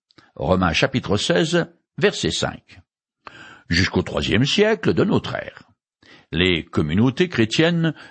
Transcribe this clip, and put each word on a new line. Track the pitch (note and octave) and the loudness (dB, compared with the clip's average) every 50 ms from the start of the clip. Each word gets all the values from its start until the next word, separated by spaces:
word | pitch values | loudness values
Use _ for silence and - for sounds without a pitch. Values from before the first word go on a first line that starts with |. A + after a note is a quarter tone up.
| _ _ _ - - _ _ | _ _ _ -20 -20 _ _
Romains | - C2 D2 F#2 F#2 F#2 F2 | -4 0 0 2 4 2 2
chapitre | D#2 - - - - B2 - - F#2 | 2 2 0 0 0 -2 -2 0 -2
seize, | G#2 - - E3+ F3 F3 D3+ E3+ E3+ D#3+ - _ _ _ _ - - | -2 0 0 2 2 2 2 0 -2 -2 -2 _ _ _ _ -6 0
verset | C#3+ G3+ - - - E2 | 0 0 0 0 -4 -4
cinq. | - - - C2+ - - _ - - - - _ _ _ _ _ _ _ - - - - - - - - _ - | -2 -2 -4 -6 -6 -10 _ -20 -20 -20 -20 _ _ _ _ _ _ _ -20 -20 -20 -20 -20 -20 -20 -16 _ -4
Jusqu'au | E2 E2+ F#2+ - - F#2+ | -2 0 0 0 0 -2
troisième | E2+ - - D2+ D2 C2 D2+ G2+ C3 | -2 -2 -4 -4 -2 0 2 2 2
siècle | C#3 - - G3+ G#3+ A3+ A3 - - | 2 2 2 2 2 2 0 0 0
de | - - E3 | 2 2 0
notre | G3+ G3 A#2 - - - | 0 0 -2 -2 -4 -8
ère, | - - - - - - _ _ _ _ _ _ _ _ - - - _ - | -8 -10 -12 -16 -20 -20 _ _ _ _ _ _ _ _ -20 -20 -20 _ -6
les | - D#2 F2+ F#2 F2+ D#2+ D2+ | -2 0 2 2 2 0 -2
communautés | - - - E2 D2 D#2+ G2 A2+ C3 B2 - - E3+ | -4 -2 -2 -2 0 2 2 2 2 2 0 -2 -2
chrétiennes | - - A2+ G#2+ - - D#3+ E3+ F3 E3+ E3 D#3+ D3 - - - | 0 0 0 0 2 0 2 2 2 0 0 -2 -4 -6 -14 -20